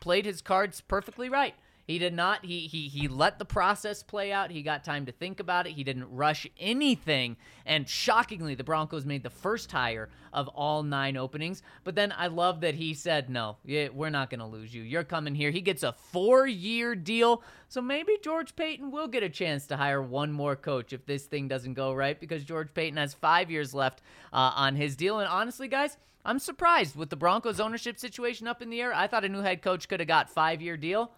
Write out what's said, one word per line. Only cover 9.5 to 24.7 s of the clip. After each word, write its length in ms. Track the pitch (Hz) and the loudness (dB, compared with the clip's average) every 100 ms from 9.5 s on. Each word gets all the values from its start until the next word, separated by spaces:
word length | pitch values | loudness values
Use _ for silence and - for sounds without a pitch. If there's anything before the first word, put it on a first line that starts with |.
| 226 - | -2 -2
hire 360 | 156 120 113 110 - - | 0 0 -2 -8 -14 -8
of 160 | 143 139 | -4 -4
all 340 | - 147 151 | -2 0 0
nine 340 | 147 139 139 135 | 0 0 0 -2
openings. 460 | 131 151 160 185 - - | -4 -4 -6 -6 -12 -14
But 120 | - 160 | -4 0
then 180 | 202 180 | 0 0
I 120 | 175 | -2
love 340 | 165 175 165 | 2 2 2
that 140 | 165 151 | 0 0
he 180 | 160 | -4
said, 340 | 151 170 151 127 | -4 0 0 0
"No, 260 | 123 110 107 - | -2 -4 -6 -4
yeah, 220 | 147 139 | -2 -2
we're 200 | 139 156 | -2 -2
not 180 | 147 131 | -2 -2
gonna 180 | 120 110 | -6 -10
lose 240 | 110 113 | -12 -12
you. 120 | 117 | -12
You're 200 | 113 156 | -6 -4
coming 300 | 170 165 147 | -2 -4 -2
here." 160 | 143 147 | 0 0
He 120 | 165 | 0
gets 200 | 190 165 | 0 0
a 120 | 131 | -2
four-year 1000 | - - 180 202 262 269 196 196 233 240 | -4 -6 0 6 8 6 0 -2 -2 0
deal. 480 | 214 160 226 233 233 - - - | -2 -2 4 6 4 0 -20 -12
So 120 | 254 | -6
maybe 360 | 247 285 370 415 | -4 -2 0 0
George 320 | 311 320 - - | 0 -4 -4 -4
Payton 360 | 320 254 277 | -4 -4 -8
will 160 | 285 320 | -6 -4
get 160 | 240 | -2
a 60 | 190 | -2
chance 360 | - 175 143 - | -2 -2 -2 -4
to 120 | 139 | -2
hire 220 | 143 139 | 2 0
one 320 | 131 131 151 | 0 -2 -2
more 240 | 147 143 139 | 0 0 -2
coach 380 | - 131 117 | -2 -2 -4
if 140 | 127 - | -8 -6
this 180 | 143 - | -6 -4
thing 220 | 147 135 | -4 -2
doesn't 260 | 131 123 | -4 -4
go 180 | 127 135 | -4 -2
right, 280 | 131 139 151 | 0 0 -2
because 240 | 160 165 | -6 -6
George 280 | 143 165 156 - | -6 -6 -6 -4
Payton 220 | 160 151 | -2 -2
has 180 | 143 - | -4 0
five 340 | 160 170 175 | 4 4 4
years 240 | 160 139 | 0 -2
left, 300 | 139 131 - - - - | 0 0 -2 -12 -20 -4
uh, 200 | - 131 - | 4 4 4
on 200 | 135 | 2